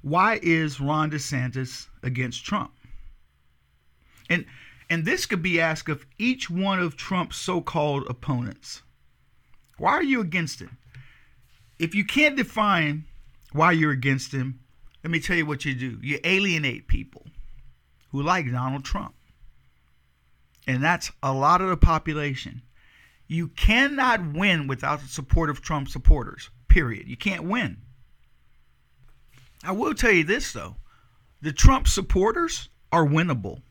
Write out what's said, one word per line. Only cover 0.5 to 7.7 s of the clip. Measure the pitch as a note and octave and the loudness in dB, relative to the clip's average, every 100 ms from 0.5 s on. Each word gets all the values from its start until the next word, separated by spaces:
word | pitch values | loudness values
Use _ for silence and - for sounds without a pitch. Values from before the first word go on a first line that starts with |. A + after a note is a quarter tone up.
| E3 D#3 C3+ | 2 0 -4
Ron | C#3 D3+ D#3 | -2 0 -2
DeSantis | D3 - C#3 B2+ C3 B2+ - - - | -4 -4 -4 -4 -6 -8 -12 -18 -10
against | B2+ B2 B2+ B2 - | -6 -4 -6 -8 -6
Trump? | G3+ - _ - - - - _ _ _ _ _ _ _ _ _ _ - | -6 -6 _ -18 -16 -16 -20 _ _ _ _ _ _ _ _ _ _ -4
And, | F3 - - - - - | -4 -4 -20 -20 -20 -4
and | E3 D#3+ | -2 0
this | F4+ - | -2 -2
could | G3 | -2
be | F3+ E3 | 0 0
asked | E3 D#3 - | 0 -2 -6
of | D3 - - | -8 -8 -4
each | A3+ B3+ - | -2 -2 -4
one | E3+ G3 F#3+ | -2 0 0
of | F3 - | -2 -4
Trump's | - F#3 - - | -4 -4 -4 -6
so-called | - F3+ - | -4 -4 -2